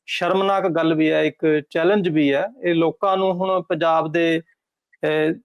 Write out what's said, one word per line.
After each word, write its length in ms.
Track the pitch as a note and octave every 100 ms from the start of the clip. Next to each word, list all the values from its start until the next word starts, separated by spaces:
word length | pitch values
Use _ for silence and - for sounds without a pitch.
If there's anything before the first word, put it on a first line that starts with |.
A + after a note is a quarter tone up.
| -
ਸ਼ਰਮਨਾਕ 600 | - F3 F#3+ G3 G3 F3+
ਗੱਲ 260 | D#3+ E3
ਵੀ 160 | D#3 D#3
ਹੈ, 120 | D#3
ਇੱਕ 400 | D#3 - E3 D3+ C#3+
ਚੈਲੰਜ 380 | E3+ E3+ G#3 F3+
ਵੀ 260 | D#3 C#3+
ਹੈ। 120 | C#3 G3 B3+
ਇਹ 100 | F3+
ਲੋਕਾਂ 420 | E3 E3 D#3 G3+ F#3+
ਨੂੰ 160 | F#3+
ਹੁਣ 300 | F3+ F#3+ F#3
ਪੰਜਾਬ 500 | F3+ E3+ E3 D#3+ D#3+
ਦੇ, 300 | E3 E3 E3 - _ _ _ _ _
ਅਹ, 300 | D#3 D#3 D#3 F#3+